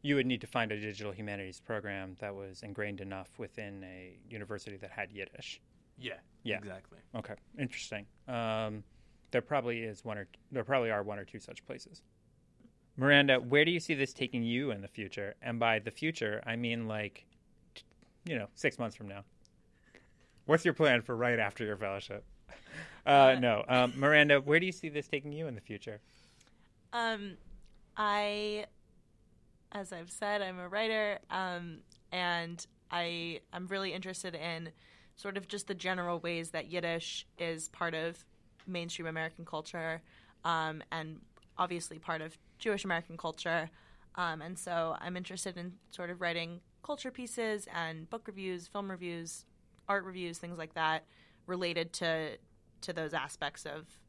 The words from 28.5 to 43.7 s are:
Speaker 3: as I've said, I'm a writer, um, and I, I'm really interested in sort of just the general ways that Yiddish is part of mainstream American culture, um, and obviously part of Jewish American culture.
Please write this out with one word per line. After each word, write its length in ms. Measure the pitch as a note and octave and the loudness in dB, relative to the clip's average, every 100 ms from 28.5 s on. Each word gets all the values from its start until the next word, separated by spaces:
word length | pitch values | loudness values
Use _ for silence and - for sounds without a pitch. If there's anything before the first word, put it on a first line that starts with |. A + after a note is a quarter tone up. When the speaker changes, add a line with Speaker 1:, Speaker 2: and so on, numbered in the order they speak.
| G#3 G#3+ - - - - - - - - - _ | -4 -6 -14 -20 -20 -20 -20 -20 -20 -20 -20 _
Speaker 3:
as 200 | G#3 F#3+ | -10 -8
I've 180 | F3+ F3 | -10 -12
said, 300 | - G#3 G#3 | -4 0 0
I'm 180 | F#3+ F#3 | 0 -4
a 100 | F3+ | -4
writer, 500 | G3 A3 A3 G#3 G3+ - | 0 2 2 2 -2 -4
um, 480 | F#3 F#3 F3 F3 D#3+ - - - | -2 -2 -2 -6 -10 -16 -20 -8
and 560 | F3+ F3+ E3+ E3+ E3+ - _ _ | -2 0 0 -2 -8 -14 _ _
I, 500 | F3 E3+ E3+ E3+ D#3+ - | -2 -2 -2 -4 -6 -8
I'm 140 | F3+ F3+ | -10 -4
really 260 | G3 F#3+ | -2 -2
interested 420 | F3 F#3 F#3 F#3 | -4 -6 -8 -8
in 360 | E3 E3 E3 E3 - - - - - | -6 -6 -6 -8 -14 -20 -20 -20 -10
sort 200 | G3+ G3 | -6 -6
of 100 | F#3 | -6
just 200 | G#3 - | -8 -6
the 80 | |
general 460 | F#3 F#3 F#3 F3 F3 | -4 -2 -2 0 -2
ways 300 | E3+ E3+ E3 | -2 -4 -4
that 200 | E3 C3+ | -6 -4
Yiddish 560 | F3 E3+ E3+ E3 - - - | -2 -2 -2 -4 -8 -10 -6
is 300 | E3+ D#3+ D#3+ | -4 -4 -6
part 260 | - E3+ | -4 -2
of 300 | D#3+ E3 E3+ - - - _ - | 0 -4 -6 -16 -20 -20 _ -6
mainstream 400 | F3+ E3+ - E3 | -6 -4 -6 -4
American 380 | D#3+ D#3+ E3 | -4 -4 -6
culture, 560 | E3 D#3 D#3 F3 E3 D#3+ - - - - | -8 -8 -6 -6 -4 -4 -8 -20 -20 -6
um, 380 | E3 E3 D#3+ D#3 - | 0 0 0 -4 -8
and 300 | E3 D#3 D#3+ - - - - | -8 -8 -10 -16 -20 -20 -2
obviously 400 | F3+ F3 D#3+ D#3+ | 0 0 -8 -12
part 240 | - D#3+ | -6 -4
of 160 | D#3 - - - | -6 -12 -20 -6
Jewish 260 | A#3 G3+ | -2 0
American 320 | G3 E3+ E3 E3 | 0 -2 -2 -8
culture. 520 | E3 D#3+ F3 E3 D#3+ | -6 -4 0 0 -2